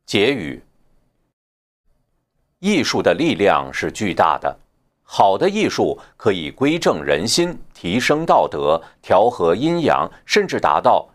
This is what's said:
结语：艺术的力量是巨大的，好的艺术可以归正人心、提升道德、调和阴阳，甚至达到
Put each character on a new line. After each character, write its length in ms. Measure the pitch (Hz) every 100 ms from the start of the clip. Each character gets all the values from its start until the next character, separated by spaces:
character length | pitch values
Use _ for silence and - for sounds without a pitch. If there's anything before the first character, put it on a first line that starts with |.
结 280 | - 107 220
语： 280 | 269 76 64 - _ _ _ _ _ _ _ _ _ _ _ _ _ _ _ _ _ _ _
艺 240 | 185 190
术 180 | 113 117
的 120 | 95
力 220 | 87 160
量 360 | 90 98 78 67
是 200 | - 82
巨 200 | - 104
大 280 | 78 85 69
的， 160 | 71 - _ _ _ _
好 340 | _ - 104 98
的 100 | 180
艺 220 | 208 165
术 300 | - 90 - - _
可 140 | 110
以 180 | 95 73
归 300 | - 139 165
正 240 | 165 92
人 240 | 71 73 113
心、 280 | - 175 - -
提 240 | - 87 110
升 260 | - 151
道 220 | 165 156 76
德、 340 | 73 71 80 - _
调 260 | - 95 110
和 240 | - 85
阴 280 | 95 151 170
阳， 280 | 127 67 - -
甚 220 | - 214 196
至 120 | 117
达 220 | 85 78
到 260 | 123 92 -